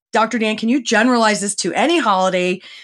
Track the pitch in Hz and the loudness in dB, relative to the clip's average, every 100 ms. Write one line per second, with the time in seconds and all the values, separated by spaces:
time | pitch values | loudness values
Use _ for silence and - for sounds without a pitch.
0 | _ 220 220 233 220 214 226 277 233 214 | _ -2 0 0 -2 -2 -2 -2 0 2
1 | 247 240 214 202 202 - 180 - 269 339 | 2 4 2 0 -4 -4 -4 0 0 2
2 | 226 190 185 180 180 185 - - | 2 2 2 0 -2 -4 -10 -20